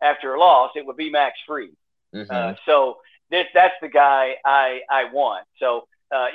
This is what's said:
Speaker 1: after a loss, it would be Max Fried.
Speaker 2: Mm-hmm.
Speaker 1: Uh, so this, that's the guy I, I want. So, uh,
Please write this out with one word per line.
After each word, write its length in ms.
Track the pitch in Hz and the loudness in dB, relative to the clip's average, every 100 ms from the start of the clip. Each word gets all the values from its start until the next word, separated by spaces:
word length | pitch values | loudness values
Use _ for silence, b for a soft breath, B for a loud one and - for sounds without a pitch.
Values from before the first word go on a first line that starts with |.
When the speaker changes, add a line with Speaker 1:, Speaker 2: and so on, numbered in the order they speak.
Speaker 1:
after 320 | 147 143 135 | -4 -2 -4
a 60 | 135 | 2
loss, 320 | 175 139 131 151 | 6 6 2 -4
it 100 | 135 | -12
would 120 | 127 | -10
be 120 | 156 | -4
Max 280 | 147 135 - - | -2 -2 -4 -12
Fried. 240 | 147 95 _ _ _ _ 104 | -12 -12 _ _ _ _ -16
Speaker 2:
Mm-hmm. 160 | 104 | -8
Speaker 1:
Uh, 220 | 123 117 98 - | -6 -6 -6 0
so 320 | 147 131 117 b b - | 2 2 -4 b b -6
this, 160 | 170 180 | -6 0
that's 220 | 180 180 180 | 4 4 2
the 80 | 156 | -2
guy 460 | 147 143 135 131 135 | 2 4 4 0 -4
I, 380 | 139 139 131 127 131 | 0 2 0 -4 -4
I 160 | 135 123 | -4 -2
want. 320 | 135 131 95 - - | -4 -4 -6 -14 -6
So, 280 | 127 120 - _ - | -4 -4 -8 _ -8
uh, 140 | 135 123 | -6 -6